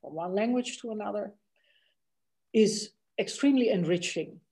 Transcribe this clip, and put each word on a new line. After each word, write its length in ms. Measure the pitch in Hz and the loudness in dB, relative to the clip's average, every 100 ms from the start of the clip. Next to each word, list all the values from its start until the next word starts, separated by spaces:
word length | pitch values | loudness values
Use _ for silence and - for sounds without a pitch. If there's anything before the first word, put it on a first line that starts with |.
from 120 | - | -10
one 220 | 156 175 190 | -8 -4 0
language 420 | 226 247 247 - | 0 0 -2 -8
to 100 | 233 | -8
another, 420 | 214 208 208 202 - _ _ _ _ _ _ _ _ _ _ _ | -8 -6 -6 -6 -12 _ _ _ _ _ _ _ _ _ _ _
is 400 | 220 208 - - _ _ - | 4 4 4 -8 _ _ -6
extremely 520 | - - 285 269 233 | -6 0 4 4 4
enriching. 680 | 196 165 175 175 - 156 - _ | 2 2 0 0 -6 -8 -10 _